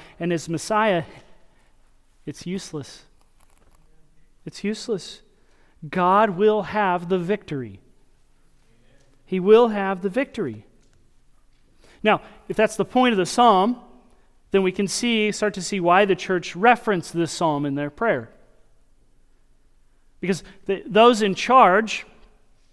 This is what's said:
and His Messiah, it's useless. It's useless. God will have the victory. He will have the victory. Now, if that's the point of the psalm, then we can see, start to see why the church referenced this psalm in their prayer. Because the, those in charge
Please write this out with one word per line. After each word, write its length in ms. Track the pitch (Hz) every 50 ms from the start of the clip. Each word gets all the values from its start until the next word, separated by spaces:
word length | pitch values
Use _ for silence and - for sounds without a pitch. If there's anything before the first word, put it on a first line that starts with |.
| - - - _
and 120 | 170 170
His 160 | 175 165 - -
Messiah, 560 | 165 147 - - 220 208 220 220 190 170 160 - - - - - - - _ _ _ _ _ _ _ _ _ _ _ _ _ _ _ _ _
it's 220 | - 143 - - 175
useless. 580 | 185 196 - - - 151 135 - - - - _ _ _ _ _ _ _ _ _ _ _ _ _ _ _ _ _ _ _ - _ _ _ _ _ _ _ _
It's 180 | 160 - - -
useless. 580 | 202 220 214 - - 220 180 - - - - _ _ _ _ _ _ _ _ _ _ _ _ - 147
God 440 | - 180 180 180 190 202 220 214
will 320 | 185 165 208 214 214 214 185
have 460 | 151 180 214 208 190 175 180 175 170
the 100 | 190 185
victory. 600 | 170 170 208 208 208 - 156 139 127 110 98 98 _ _ _ _ _ _ _ _ _ _ _ _ _ _ _ _ _ _ _ _ _ _ _ _ _ _ _ _ _
He 140 | _ 185 185
will 300 | 175 196 214 226 247 233
have 320 | 208 202 196 190 196 185
the 80 | 180 202
victory. 560 | 180 240 277 269 - - 190 135 110 104 - _ _ _ _ _ _ _ _ _ _ _ _ _ _ _ _ _ _ _ _ _ _ _ _ _ _ _ -
Now, 180 | 214 202 156 - - - - _ _
if 80 | 190
that's 200 | - 220 208 -
the 100 | - 190
point 280 | - - 247 254 247 226
of 40 | 190
the 80 | 180
psalm, 540 | 170 - - 240 233 208 185 190 226 247 - - - - - _ _ _ _ _ _ _ _ _ _
then 120 | - 196 190
we 80 | 185
can 160 | 185 - 202 180
see, 440 | - - - 240 233 220 214 214
start 220 | 196 - - 208 202
to 60 | 196
see 180 | 175 - - 196
why 260 | 170 170 175 185 214
the 100 | 196 185
church 400 | 175 - - 190 175 170 - -
referenced 580 | 170 190 240 247 226 - 226 208 175 156 - -
this 180 | 165 165 151
psalm 340 | - - 180 160 151 143 143
in 100 | 147 139
their 140 | 139 147 147
prayer. 400 | - - 233 226 185 131 113 - - _ _ _ _ _ _ _ _ _ _ _ _ _ _ _ _ _ _ _ _ _ _ _ _ _ _ _ _ _ _ _ _ _ _ _ _ _
Because 220 | - 180 196 151 - - - - -
the, 180 | - 196 175 -
those 360 | 302 185 208 226 240 247 202
in 140 | 214 202 185
charge 680 | - - - 247 262 233 185 180 208 226 208 - - - - - _ - _ _ _ _ _ _ _ _ _